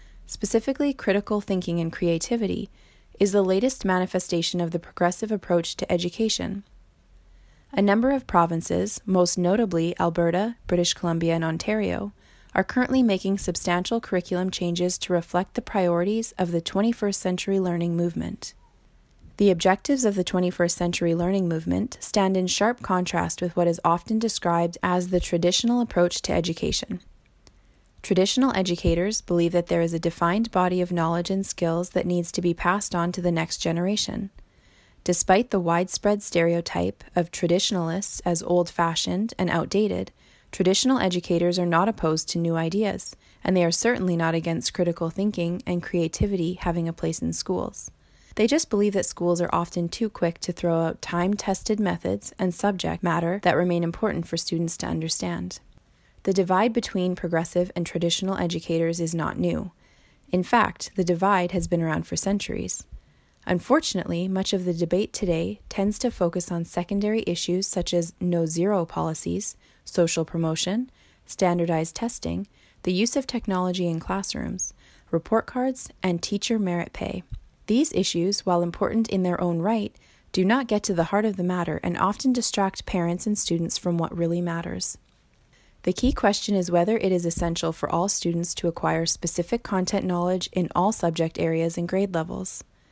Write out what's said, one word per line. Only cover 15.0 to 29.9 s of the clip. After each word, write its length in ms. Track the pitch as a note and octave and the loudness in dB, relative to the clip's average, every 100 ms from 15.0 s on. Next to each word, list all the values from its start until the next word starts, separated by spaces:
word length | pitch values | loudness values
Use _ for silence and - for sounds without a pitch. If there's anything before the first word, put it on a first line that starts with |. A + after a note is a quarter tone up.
| - | 0
reflect 400 | F3 - F3+ F#3+ | 0 0 -2 -2
the 80 | - | -4
priorities 720 | - G3+ F3+ F3 F#3 A3 A3+ - | -4 0 2 2 2 0 -4 -4
of 120 | F3 | -2
the 100 | E3+ | -2
twenty-first 600 | E3 F#3+ A3+ A#3 G#3 G3 | -2 0 0 0 -2 -2
century 380 | F#3+ F3+ - G3 | -2 -2 0 0
learning 360 | F#3 F3 E3+ E3+ | 0 0 0 0
movement. 600 | E3+ E3 E3 - - - _ _ _ _ _ _ - - | 0 -2 -6 -8 -12 -16 _ _ _ _ _ _ -14 2
The 120 | G3+ | 4
objectives 560 | F3 F#3+ G3 - C#4 A#3+ | 6 4 2 2 2 2
of 80 | |
the 100 | G3 | 2
twenty-first 540 | F3+ F3+ F3+ - F3 - | 0 0 0 2 0 0
century 380 | F3 F3 E3+ E3 | -2 0 0 2
learning 340 | F3 G3 F3 | 2 0 0
movement 480 | D#3+ E3 F3+ G#3+ - | 0 -2 -2 -2 -6
stand 380 | - G#3 F#3+ F#3+ | -4 0 2 2
in 80 | F#3 | 0
sharp 380 | - G#3+ A#3+ | 2 0 0
contrast 580 | - F#3 F3+ E3+ E3+ - | -2 0 0 -2 -2 -2
with 140 | F3+ E3+ | -2 2
what 100 | E3+ | 2
is 160 | E3 | 2
often 360 | E3 E3+ - A3 | 2 0 0 -2
described 580 | A3+ - F3+ E3+ E3+ - | 0 -2 0 2 0 0
as 240 | F3+ F3+ F3+ | 0 0 2
the 140 | F#3 | 0
traditional 600 | - E3+ F3 F#3 A#3 A#3+ | 0 2 2 2 2 2
approach 400 | A#3 F#3 F3 - | 0 2 2 0
to 100 | - | -2
education. 640 | E3+ E3+ E3 D3+ - - F3+ - - _ _ - - _ _ _ - | -2 -2 -4 -4 -4 -6 -10 -12 -20 _ _ -20 -20 _ _ _ -16
Traditional 520 | - F#3 G3 - C4 F#3+ | 0 2 4 4 2 2
educators 640 | F3+ F3 F3 E3 F#3+ A3 | 0 0 2 2 2 -2
believe 300 | - F3 E3+ | 0 2 4
that 120 | F3 F3 | 2 2
there 160 | E3+ | 2
is 120 | E3+ | 2